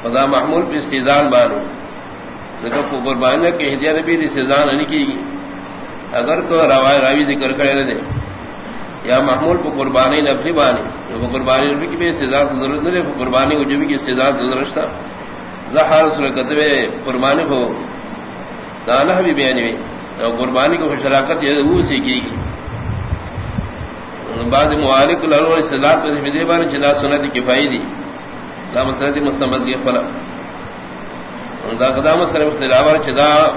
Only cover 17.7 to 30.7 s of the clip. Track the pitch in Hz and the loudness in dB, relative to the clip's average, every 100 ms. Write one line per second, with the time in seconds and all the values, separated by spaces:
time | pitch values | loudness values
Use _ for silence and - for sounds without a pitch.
17.7 | - - - - - - - - - - | -4 -8 -12 -12 -12 -12 -14 -12 -14 -14
18.7 | - - 123 151 185 180 143 135 123 117 | -12 0 2 4 4 2 2 2 2 -2
19.7 | 113 - - - - 113 117 131 127 143 | -4 -8 -12 -12 -4 -2 -2 0 2 2
20.7 | 170 156 143 139 135 135 165 143 147 143 | 2 0 -2 2 2 2 0 0 2 2
21.7 | 175 165 139 127 127 - - - - - | 2 2 0 0 -2 -2 -6 -8 -8 -10
22.7 | - - - - - - - - - - | -8 -6 -6 -4 -6 -8 -10 -6 -6 -6
23.7 | - - - - - - 113 117 135 151 | -8 -12 -12 -14 -12 -8 -6 0 2 4
24.7 | 147 139 135 143 170 160 147 160 165 151 | 2 2 4 4 2 2 4 4 2 2
25.7 | 135 143 156 151 147 143 147 170 170 160 | 2 4 4 2 -2 -2 -2 0 0 0
26.7 | 139 143 143 143 143 139 120 123 131 143 | 0 2 2 2 0 -2 -2 0 2 2
27.7 | 123 - - - - - - - - - | -2 -6 -8 -12 -12 -14 -14 -14 -12 -6
28.7 | 120 135 131 143 143 143 - 131 131 123 | -2 -2 -2 -2 0 -2 0 0 0 -2
29.7 | 131 135 123 - - - - - - - | -2 0 0 -2 -8 -10 -12 -12 -12 -12